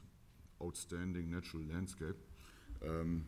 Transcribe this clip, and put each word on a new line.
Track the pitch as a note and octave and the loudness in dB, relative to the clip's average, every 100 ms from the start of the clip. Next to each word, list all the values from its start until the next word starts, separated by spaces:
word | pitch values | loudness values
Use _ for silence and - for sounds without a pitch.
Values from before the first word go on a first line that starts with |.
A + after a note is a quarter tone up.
| - - - - - - | -12 -18 -18 -18 -14 -2
outstanding | F2 - - F2 F#2 F2 E2 | -2 -2 -2 0 2 2 2
natural | F2 - E2 D#2 | 2 0 -2 2
landscape, | E2+ F#2+ - D#2 F#2+ - - - - - - | 2 2 0 -2 -2 -6 -14 -14 -14 -8 -2
um, | D#2 E2 E2 E2 | 2 4 6 4